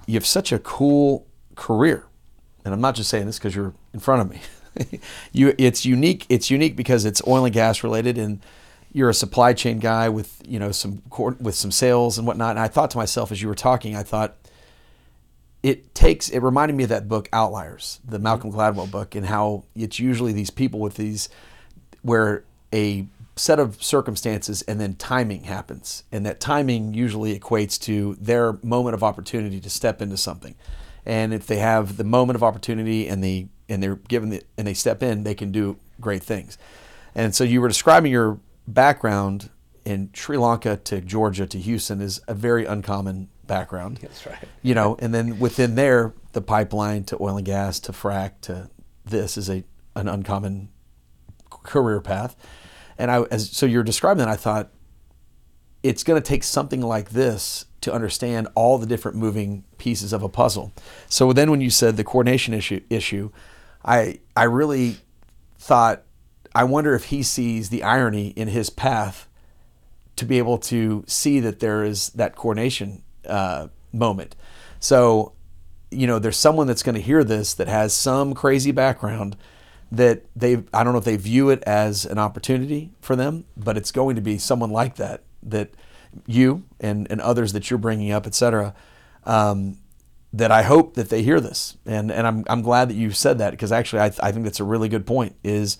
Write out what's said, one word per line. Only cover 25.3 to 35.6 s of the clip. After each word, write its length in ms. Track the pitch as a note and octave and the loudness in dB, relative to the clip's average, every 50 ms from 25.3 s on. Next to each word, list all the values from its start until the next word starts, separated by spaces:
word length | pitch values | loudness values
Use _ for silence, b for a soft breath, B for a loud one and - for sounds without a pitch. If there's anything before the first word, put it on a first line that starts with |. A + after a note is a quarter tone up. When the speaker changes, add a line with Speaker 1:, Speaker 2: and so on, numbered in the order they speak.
| G2 E2 - | -4 -8 -10
Speaker 1:
happens. 600 | - F#2+ G2 - - - - - - - - - - | -10 -10 -10 -10 -12 -16 -16 -14 -14 -14 -14 -14 -10
And 140 | - G#2 G#2 | -8 -6 -6
that 140 | G#2 - - | -6 -6 -6
timing 560 | - C#3 D3 D3 C#3+ C3 A#2+ A2+ G#2+ G#2+ G#2+ | -4 -2 0 0 0 0 0 -2 -2 -4 -4
usually 420 | A#2 B2 A2+ G#2 G#2+ A2 G#2+ G2+ G2 | -2 -2 -2 -2 -4 -4 -4 -4 -6
equates 400 | - - A#2 A2 G#2 G2 - - | -4 -2 0 0 0 -2 -4 -6
to 360 | - A2 G#2 G#2 G2+ G2+ F#2+ - | -4 -2 -2 -2 -2 -4 -6 -6
their 400 | G2+ A2+ A#2+ A#2+ A#2+ A2+ G2+ - - | -2 0 2 2 2 0 -2 -4 -4
moment 320 | A2+ A#2+ B2 B2 A#2+ A2+ | -2 -2 0 0 -2 -2
of 80 | G2 A2 | 0 0
opportunity 560 | G#2+ F#2+ G#2+ F#2+ - - A2+ G#2 G2+ F#2+ F#2+ | -2 -2 -2 -10 -8 -6 -6 -6 -6 -8 -8
to 80 | - G2 | -10 -10
step 320 | - - - A2+ G2 - | -8 -2 -2 -2 -2 -2
into 160 | G#2+ G2+ G2 | -6 -8 -6
something. 380 | - - F2+ E2+ - - - - b b b b b b b b b b | -6 -6 -6 -8 -12 -16 -20 -20 b b b b b b b b b b
And 280 | - A2+ A2 A2 A2 A2 | -2 -2 0 0 -2 -2
if 120 | G2+ - | -4 -4
they 120 | - A2 | -2 -2
have 400 | G#2 A2 A2+ A2+ A2 G#2 F#2+ G2 | 0 2 2 2 2 2 -2 -4
the 60 | G#2+ G#2 | -4 -2
moment 320 | G#2+ A#2+ B2+ B2+ B2 B2 | 2 4 4 4 4 2
of 80 | A2+ A#2 | 2 2
opportunity 640 | A2 G#2+ - - B2 A2+ A2 A2 A2 A2 A2 G#2+ | 2 2 0 -6 -6 -4 -4 -2 -2 -2 -2 -2
and 160 | - G2 F#2+ F#2+ | -2 -2 -2 -2
they, 260 | F#2+ F#2+ F#2 F#2 - - - _ - | -2 -2 -2 -6 -8 -16 -18 _ -8
and 120 | G#2+ F#2+ | -4 -4
they're 140 | G2 F#2+ G2 | -2 -2 -4
given 340 | - - - A#2+ A#2 A2 A2 | -6 -6 -4 -2 -2 -2 -2
the, 140 | G2+ F2 - _ - | -6 -8 -10 _ -10
and 100 | G#2+ G#2 | -6 -6
they 60 | G#2 F#2 | -4 -4
step 280 | - - A#2+ G2+ G2 | -2 -2 -2 -2 0
in, 220 | C3 B2 G#2+ G#2 G#2 | -2 -2 -2 -2 -4
they 100 | G#2+ G2+ | -4 -6
can 160 | - G#2 G2 | -6 -6 -4
do 260 | F#2+ G#2+ | -2 -2